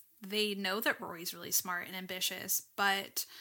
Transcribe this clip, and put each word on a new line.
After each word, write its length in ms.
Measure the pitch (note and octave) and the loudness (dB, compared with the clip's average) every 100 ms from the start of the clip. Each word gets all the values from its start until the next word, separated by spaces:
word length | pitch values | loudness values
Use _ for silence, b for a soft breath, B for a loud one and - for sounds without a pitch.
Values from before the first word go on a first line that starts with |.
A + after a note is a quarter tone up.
| - - | -8 -14
they 340 | F#3+ G#3 G#3+ | -4 2 2
know 260 | G3 F#3+ G3+ | 2 0 2
that 200 | C#4+ - | 2 2
Rory's 320 | F3 E3+ F3 | -2 -6 -8
really 200 | F3 F3 | -8 0
smart 340 | F3 F#3 F3 - | 0 2 -4 -4
and 100 | F#3 | -8
ambitious, 680 | F#3 F#3 - F#3 G3 - - - | -6 -2 0 -2 0 -2 -2 2
but 500 | G3+ G3 G3 - - B | 4 4 0 -6 -6 B